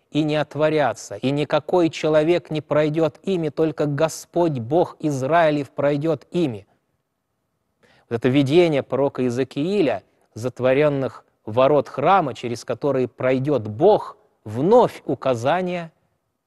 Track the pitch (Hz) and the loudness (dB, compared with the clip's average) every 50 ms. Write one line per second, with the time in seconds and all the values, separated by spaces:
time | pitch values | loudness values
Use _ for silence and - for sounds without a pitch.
0 | _ _ - 147 156 151 151 151 143 - - 139 156 156 156 151 143 117 - - | _ _ -2 -2 0 0 0 -2 -2 -4 -2 -2 0 0 2 2 0 0 -2 -6
1 | - - 101 104 - 131 143 143 147 - - 151 - - - 180 170 160 - - | -10 -14 -10 -4 -4 -2 -2 -2 -2 0 -2 -2 0 0 2 2 2 2 0 -2
2 | - 156 156 156 151 165 175 165 170 - 156 156 - - 147 151 156 151 151 160 | -2 2 2 2 4 2 2 0 -2 -4 -8 -6 -4 -2 0 0 0 0 0 0
3 | 160 160 - - - 196 196 170 160 151 - - 160 156 147 - 151 147 143 139 | -2 -2 -2 -4 -6 -4 -2 -2 -2 -4 -2 -2 -2 -2 -2 -2 -2 -2 -2 0
4 | 160 160 - - - - - 170 175 165 147 123 110 113 151 175 170 - - - | -2 -2 -4 -6 -12 -6 -2 0 0 0 0 -4 -4 -2 0 0 0 0 -4 -6
5 | - 156 143 131 127 131 160 170 165 156 151 147 139 - _ - 139 143 147 143 | -4 -4 -4 -2 -2 0 2 2 4 2 2 -2 -4 -6 _ -2 0 0 0 0
6 | 147 160 151 - - _ - 175 170 135 113 98 95 _ _ _ _ _ _ _ | -2 -2 -4 -4 -6 _ -4 -2 -2 -2 -4 -6 -14 _ _ _ _ _ _ _
7 | _ _ _ _ _ _ _ _ _ _ _ _ _ _ _ _ _ _ _ _ | _ _ _ _ _ _ _ _ _ _ _ _ _ _ _ _ _ _ _ _
8 | _ - 120 113 - 127 127 147 139 127 147 175 175 165 151 135 - - 131 123 | _ -6 -4 0 0 2 2 2 2 4 4 4 4 4 2 0 -2 -2 0 0
9 | 139 139 - - 127 123 117 127 135 - - 139 147 180 202 208 170 127 110 92 | 0 0 0 -2 -2 -2 -2 -2 -4 -4 -4 -4 -4 -2 0 0 0 0 -2 -4
10 | - _ _ _ _ _ - 107 113 127 - - 123 127 131 139 151 151 143 135 | -6 _ _ _ _ _ -12 -8 -8 -8 -4 -2 0 2 2 4 2 2 0 -2
11 | 131 117 - - - _ _ _ _ - 107 123 131 139 151 143 - - - - | -4 -6 -8 -12 -20 _ _ _ _ -4 0 2 4 4 4 2 0 -2 -4 -2
12 | 135 165 196 190 160 135 113 - - 117 120 - - - 120 - - 143 131 131 | 2 2 2 2 2 0 -4 -8 -8 -8 -8 -8 -8 -8 -6 -4 -2 -2 0 0
13 | 127 120 _ - 127 127 135 127 131 151 143 123 110 117 104 113 165 208 208 156 | -2 -2 _ -2 0 0 0 0 0 0 -2 -2 -2 -4 -2 2 4 4 4 4
14 | - - - _ _ _ _ _ - 110 107 120 143 190 233 247 214 151 - - | 0 -6 -16 _ _ _ _ _ -14 -10 -6 -2 2 4 4 4 4 2 0 -6
15 | - - 139 - - 135 127 113 113 139 165 185 185 180 180 175 170 165 _ _ | -8 -6 -6 -4 -2 -2 -2 -2 -2 -2 -2 -2 -2 -4 -6 -8 -10 -12 _ _
16 | _ _ _ _ _ _ _ _ _ | _ _ _ _ _ _ _ _ _